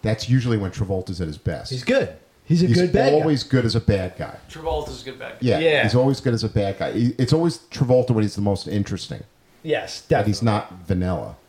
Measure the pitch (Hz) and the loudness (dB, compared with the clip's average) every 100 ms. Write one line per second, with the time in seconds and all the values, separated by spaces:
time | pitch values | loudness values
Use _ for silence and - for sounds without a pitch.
0 | 110 110 - 127 120 113 95 - 95 95 | -2 -4 2 2 2 -2 -2 -4 -4 -4
1 | 92 90 85 76 - 80 - 127 - 262 | -6 -6 -6 -6 -6 -6 -8 -8 0 0
2 | 202 - _ _ _ 165 175 170 180 139 | 0 -8 _ _ _ 2 4 4 4 4
3 | 135 151 156 143 - 131 120 110 - 98 | 4 4 2 0 2 0 2 0 2 0
4 | 90 - - - - 160 160 156 147 131 | -2 -8 -12 -12 -18 -10 -6 -6 -6 -12
5 | 120 135 123 - 123 147 160 147 107 123 | -14 -14 -14 -4 0 2 4 4 4 2
6 | 131 139 131 113 107 107 98 95 - 90 | 2 0 0 -2 0 0 -2 -2 -4 0
7 | 120 - 123 160 170 160 _ - 123 127 | 0 0 2 4 2 -2 _ -4 2 4
8 | 120 113 104 - 101 98 - 104 98 98 | 4 2 0 0 0 0 -2 -4 -2 -4
9 | - - - _ _ _ 160 131 - - | -8 -14 -14 _ _ _ -4 -4 -4 -14
10 | - - 107 101 117 107 - 90 87 90 | 0 2 2 2 2 0 -2 -16 -4 -2
11 | 90 85 76 76 | 0 -2 -6 -14